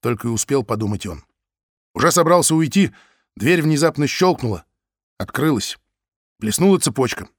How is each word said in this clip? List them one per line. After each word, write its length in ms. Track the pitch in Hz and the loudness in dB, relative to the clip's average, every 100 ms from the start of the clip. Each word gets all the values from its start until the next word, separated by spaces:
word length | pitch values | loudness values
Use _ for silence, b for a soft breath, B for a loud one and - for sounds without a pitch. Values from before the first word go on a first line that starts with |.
Только 260 | 120 117 120 | -4 -4 -4
и 40 | |
успел 320 | 113 - 139 | -6 -2 -2
подумать 420 | 117 107 107 104 98 | -2 -4 -4 -6 -8
он. 200 | 78 _ _ _ _ _ _ _ | -12 _ _ _ _ _ _ _
Уже 180 | - 165 | 0 2
собрался 420 | 175 160 175 - | 2 4 4 4
уйти, 400 | 160 160 196 185 b b b b - | 0 2 2 0 b b b b -4
дверь 280 | 110 175 | 0 2
внезапно 420 | 156 151 160 147 147 | 2 2 0 0 -4
щелкнула, 600 | - 185 160 120 92 _ _ _ _ _ _ | 2 0 0 -4 -8 _ _ _ _ _ _
открылась. 600 | 101 - 156 127 - - _ _ _ _ _ _ | -8 -2 0 0 -4 -12 _ _ _ _ _ _
Блеснула 400 | 107 104 185 190 | -6 0 2 2
цепочка. 480 | - 131 127 - 92 | 0 -2 -4 -4 -14